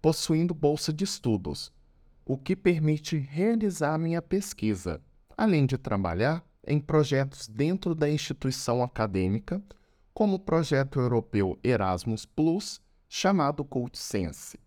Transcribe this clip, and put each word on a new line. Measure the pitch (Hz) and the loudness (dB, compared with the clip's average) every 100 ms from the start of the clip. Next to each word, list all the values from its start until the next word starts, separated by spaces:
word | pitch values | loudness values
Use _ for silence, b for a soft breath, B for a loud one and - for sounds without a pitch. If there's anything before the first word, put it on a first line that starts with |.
possuindo | 156 156 - 160 170 | 2 2 0 2 2
bolsa | 160 147 151 - | 2 2 2 -2
de | 156 | -2
estudos, | 196 - 123 107 82 71 - _ _ _ _ _ - | -4 -2 0 0 -2 -8 -12 _ _ _ _ _ -6
o | 135 | -6
que | 139 185 | -2 0
permite | 180 165 151 151 - 156 | 2 4 2 0 -2 -4
realizar | 135 147 208 226 208 170 147 160 | -4 0 0 2 0 0 -2 0
minha | 165 165 | 0 -2
pesquisa, | 165 190 - - 107 95 87 78 - _ _ - | -2 -2 -2 -4 -2 -2 -4 -8 -12 _ _ -2
além | 220 165 135 | 2 4 2
de | 135 | 0
trabalhar | - 101 92 85 123 165 - _ - | -2 -2 0 0 0 0 -8 _ -2
em | 151 | -2
projetos | 147 156 143 135 135 - - | 2 2 4 0 0 -6 -12
dentro | 107 151 190 180 | -2 0 0 -2
da | 165 147 | 0 0
instituição | 151 - 143 131 - - 120 | 0 -4 -4 -4 -2 -2 0
acadêmica, | 123 - 113 95 92 107 - 185 202 b b b b | 0 -2 0 2 2 0 -2 -6 -8 b b b b
como | - 214 190 | 0 0 0
o | |
projeto | - 165 156 139 135 135 | 2 0 4 2 2 0
europeu | 123 117 - 104 95 - | 2 2 2 0 0 0
Erasmus | 120 117 95 90 117 110 - | 0 2 2 0 -2 -6 -6
Plus, | - 160 180 - - _ _ _ | 0 0 0 -6 -14 _ _ _
chamado | - 185 196 143 147 139 | -2 2 2 0 -2 -4
Cultsense | 131 123 - - 104 85 - - - | -4 -6 -8 -6 -4 -4 -8 -16 -20